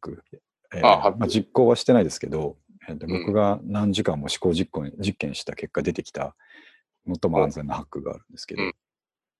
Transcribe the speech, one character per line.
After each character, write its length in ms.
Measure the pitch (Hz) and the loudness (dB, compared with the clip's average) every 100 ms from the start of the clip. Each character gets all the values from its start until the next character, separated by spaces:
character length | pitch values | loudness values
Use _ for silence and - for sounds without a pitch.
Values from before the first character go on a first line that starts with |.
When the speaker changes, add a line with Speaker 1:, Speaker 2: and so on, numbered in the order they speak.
Speaker 1:
ク。 240 | - - - - _ _ _ | -14 -14 -16 -20 _ _ _
え 80 | 92 | 2
ー、 40 | 113 | 6
Speaker 2:
あ、 160 | 95 | 6
ハ 80 | 104 | 4
ッ 40 | |
ク。 60 | 98 | 0
Speaker 1:
ま 60 | 107 | 0
あ、 40 | |
実 220 | 110 95 | 0 0
行 160 | - 120 | 4 4
は 80 | 120 | 4
し 80 | |
て 100 | - | 4
な 80 | 123 | 4
い 20 | |
で 60 | 85 | 4
す 100 | - | -2
け 80 | 67 | -6
ど、 300 | 78 73 - _ _ - | -4 -4 -8 _ _ -14
え 60 | |
ー 40 | 78 | -12
と、 100 | 80 | -6
Speaker 2:
う 20 | |
ん。 160 | 90 95 | -4 0
Speaker 1:
僕 80 | |
が 260 | 104 101 101 | 2 2 0
何 280 | - 101 104 | -2 0 0
時 120 | 95 | 2
間 160 | 104 78 | 0 -2
も 100 | 71 | -4
試 80 | - | -2
行 160 | 92 | 0
実 180 | 82 85 | 2 0
行、 180 | 80 71 - | -4 -10 -6
実 140 | 95 | -4
験 220 | - 73 67 | -4 -6 -8
し 80 | |
た 120 | - - | -10 -10
結 160 | - | -8
果 100 | - | -4
出 120 | 82 | -4
て 100 | - | -4
き 80 | - | -6
た 240 | - 69 - _ - - _ _ _ - | -8 -10 -12 _ -20 -20 _ _ _ -10
最 240 | 87 87 | -4 0
も 120 | 85 | 2
安 80 | 87 | 0
全 160 | 78 73 | -2 -8
な 80 | 71 | -8
ハ 80 | |
ッ 20 | 76 | -8
ク 180 | 73 | -10
が 100 | 71 | -10
あ 40 | 69 | -10
る 60 | _ | _
ん 20 | |
で 60 | - | -20
す 80 | - | -14
け 100 | - | -8
ど、 80 | |
Speaker 2:
う 20 | 95 | -8
ん。 100 | - _ _ _ _ _ _ | -8 _ _ _ _ _ _